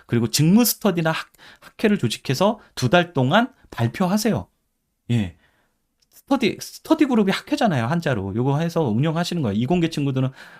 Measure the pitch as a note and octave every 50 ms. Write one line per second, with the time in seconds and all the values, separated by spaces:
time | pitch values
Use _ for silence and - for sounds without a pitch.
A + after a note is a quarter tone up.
0 | - - A#2 A#2 A#2 A2+ - - D3+ D#3+ F#3+ A#3 B3 A3 - - - G#3 F3 E3+
1 | E3 D#3+ D#3+ - - - _ _ - - - _ - - - - - G#3 G#3 -
2 | - A2 - - - - C3 - F#3 G#3 A3 - - _ _ - B2+ A#2+ F3+ F3+
3 | E3+ E3+ - C#3 B2+ B2+ D#3+ A3 B3 B3+ - _ - _ - - A#2 A#2 - -
4 | F#3+ F3 G3 G#3+ - A#3 F3 G#2 F2+ - _ _ _ _ _ _ _ _ _ _
5 | _ - A#2+ A#2 G2+ F2 E2 _ _ _ _ _ _ _ _ _ _ _ _ _
6 | _ _ _ - _ - C#4 C4 - F3 - - - - - - - - D#4+ D#4
7 | D#4 C4 B3+ A3 G3+ G3 F#3 - - - D4 C#4+ C4 G#3+ D#3+ B2+ A2+ A#2 E3 F3
8 | D#3+ D3 B2+ G#2 F#2+ G2 F#2+ A2+ B2 C#3 C#3 D3 E3 E3+ E3 E3 D#3+ A#2 G#2 A2+
9 | D3 E3 D3+ E3 F3 - F3+ E3+ C#3+ G#2+ G2 G#2+ B2 B2 F3+ F3+ E3 D#3+ - D#3+
10 | C#3+ C#3 C3+ C3 C3 C3 - - - - -